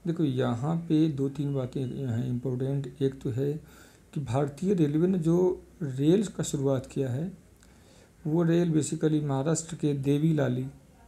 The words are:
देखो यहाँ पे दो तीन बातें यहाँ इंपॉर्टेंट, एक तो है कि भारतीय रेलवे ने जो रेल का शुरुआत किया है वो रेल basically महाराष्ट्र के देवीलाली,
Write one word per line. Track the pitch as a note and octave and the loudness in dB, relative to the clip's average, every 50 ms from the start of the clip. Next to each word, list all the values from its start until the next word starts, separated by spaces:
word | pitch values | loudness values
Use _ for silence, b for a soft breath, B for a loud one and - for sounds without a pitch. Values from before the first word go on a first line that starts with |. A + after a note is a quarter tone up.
| - | -6
देखो | E3+ D#3+ F3+ D#3+ | -6 -2 0 0
यहाँ | C#3 B2+ B2+ B2+ B2 B2 A2+ C3+ D#3 E3+ | 0 0 0 0 0 0 -2 -2 -2 -2
पे | E3+ E3+ - D#3 D3+ D#3+ D#3+ | -2 0 0 2 4 4 2
दो | C#3 C3+ C3+ C3+ | 2 0 -2 -2
तीन | C#3 D3+ C#3+ C#3+ C#3 | -2 -4 -4 -2 -2
बातें | C3+ B2+ B2+ - D3 C3 | -2 -4 -4 -4 -4 -4
यहाँ | B2 - C3+ C#3 B2+ A2+ A#2+ B2+ | -4 -4 -4 -4 -2 -2 -2 -2
इंपॉर्टेंट, | B2+ B2 A#2+ B2+ C3+ B2+ B2 C3+ C3+ C#3 C#3 C#3 C3+ - - | -2 -4 -4 -4 -4 -4 -2 -2 -2 -2 -4 -4 -6 -4 -2
एक | C3+ C3+ C3+ - | -2 -2 -2 -2
तो | - C#3 | -6 -4
है | A2 C3 C#3 C#3+ D3 D#3+ B B B B B B B B B - - | -2 -2 -2 -2 -4 -6 B B B B B B B B B -10 -10
कि | D#3 | -8
भारतीय | C3+ A2 A#2 C#3 D3 - - - F#3 F#3+ G#3 | -6 -2 0 0 0 0 -4 -4 0 0 2
रेलवे | E3+ D#3 C#3+ D3 D#3 E3+ | 4 2 2 4 2 2
ने | F#3 F#3+ F3+ | 2 2 2
जो | D#3 E3 E3+ F3+ F#3 F3+ F3+ - - - - - | 2 4 4 4 4 2 2 -2 -8 -16 -10 -8
रेल | E3 C3+ B2+ C3 C#3+ D#3 F3+ A3+ G3+ | -8 -6 -2 0 4 4 4 4 2
का | E3+ - - | 0 -4 -6
शुरुआत | D3+ - - C#3 C3+ C#3 C3+ B2+ C3 | -4 -4 -2 0 0 2 0 0 -2
किया | - - C#3+ C3+ B2+ | -6 -6 -4 -4 -2
है | A#2 C#3 E3+ F#3+ - - - - - B B B B B B B B B B B B - - | -2 -4 -4 -6 -8 -12 -20 -20 -20 B B B B B B B B B B B B -10 -4
वो | D#3 D#3 F3 | 0 0 2
रेल | E3+ E3 E3 E3+ F3 E3 | 4 4 4 4 4 4
basically | D#3 D#3 C#3 - E3 D#3+ D#3+ D#3 D#3 D3+ | 2 2 0 0 -2 0 0 2 2 2
महाराष्ट्र | D3 C#3+ C3+ C3+ C#3 E3 D#3+ D#3 - - D#3+ | 0 0 -2 -2 0 0 -2 -2 -4 -8 -6
के | - - D3 C#3+ | -2 -2 -2 0
देवीलाली, | C#3 C3 C#3 C#3+ C#3+ D#3 E3 D#3 D3+ C3+ B2+ B2+ B2+ C3 C#3 - - - - _ - - | 0 0 2 2 4 4 2 2 2 0 0 0 -2 -4 -8 -10 -16 -20 -20 _ -20 -20